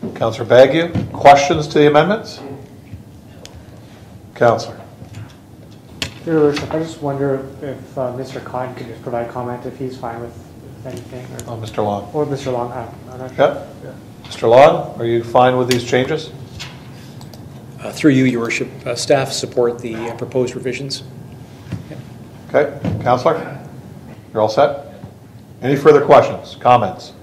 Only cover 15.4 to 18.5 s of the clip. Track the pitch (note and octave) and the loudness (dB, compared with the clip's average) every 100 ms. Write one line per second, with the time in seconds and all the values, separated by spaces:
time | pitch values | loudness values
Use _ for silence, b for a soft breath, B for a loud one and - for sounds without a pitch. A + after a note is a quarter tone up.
15.4 | B2+ B2+ B2 B2 A#2 B2+ C3+ D#3 - - | 4 4 0 -2 0 0 0 -4 -6 -16
16.4 | - - - - - B B B - - | -18 -16 -16 -16 -20 B B B -18 -20
17.4 | - - - - G#2+ - D#3 C3 C3 A#2 | -20 -20 -20 -14 -12 2 4 4 2 0
18.4 | A2+ | -4